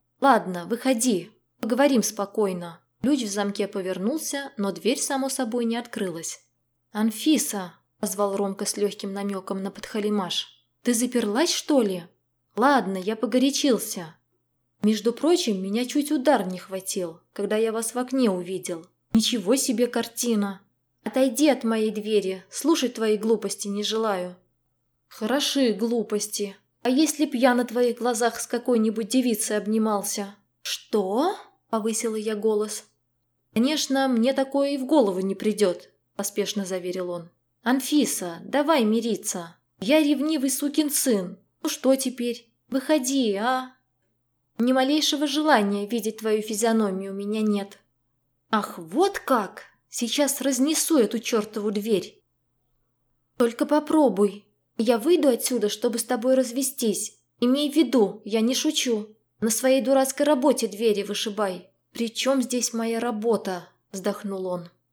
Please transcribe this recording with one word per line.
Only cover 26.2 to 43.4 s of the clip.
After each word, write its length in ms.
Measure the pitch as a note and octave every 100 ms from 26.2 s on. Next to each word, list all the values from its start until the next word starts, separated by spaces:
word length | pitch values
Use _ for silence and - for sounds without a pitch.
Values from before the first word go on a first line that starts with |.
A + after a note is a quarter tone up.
| - - G3+ - _ _
А 60 | B3
если 360 | C4 D#4 - D4+
б 120 | A#3+
я 180 | B3+ B3
на 100 | B3
твоих 320 | A3+ B3 A#3
глазах 420 | A#3 A3+ A#3 A3
с 80 | -
какой-нибудь 600 | A#3+ A#3+ A#3+ A3 A3 G#3
девицей 500 | C4 B3 G#3+ - G#3+
обнимался?» 800 | G3+ A3 A3 G3+ G3 - G3+ - _ _
«Что?» 760 | - - - A3 F#3+ G#3+ E4+ G#4+ - _ _
повысила 480 | A3+ G#3+ A3 A#3 A3
я 180 | G#3+ G#3+
голос. 480 | A3 G#3+ G#3+ - - _ _ _ _ _ _
«Конечно, 540 | G#3+ B3+ D4+ - C4+ C4+
мне 260 | A#3+ A#3+
такое 380 | C4+ C4+ C#4 C#4
и 60 | C#4+
в 80 | B3+
голову 360 | D#4 G3+ F#3
не 140 | F#3+ G3
придёт», 540 | G#3+ G3+ G3 - - _ _ -
поспешно 500 | G3 - F#3+ G3+ F#3
заверил 440 | F#3 F3+ F#3 F3+
он. 200 | F3 E3+ _ _ _
«Анфиса, 800 | A3+ C4+ - D4+ A#3+ - F3+ E3+
давай 400 | - C#4 D4 D#4
мириться. 720 | G#3+ A3+ A3+ G#3 - F#3 E3+ - _ _
Я 220 | G3 D4+
ревнивый 480 | C#4+ C#4 D4+ D#4 C4
сукин 420 | - C#4+ D4+ D4+
сын. 460 | D4 C#4 G#3+ F3 - _ _
Ну 60 | D#4
что 260 | - B3+ C4+
теперь? 560 | C4 B3 A#3+ A#3 - _ _
Выходи, 640 | C4+ C4+ D4+ B3+ C#4 A#3
а?» 380 | G3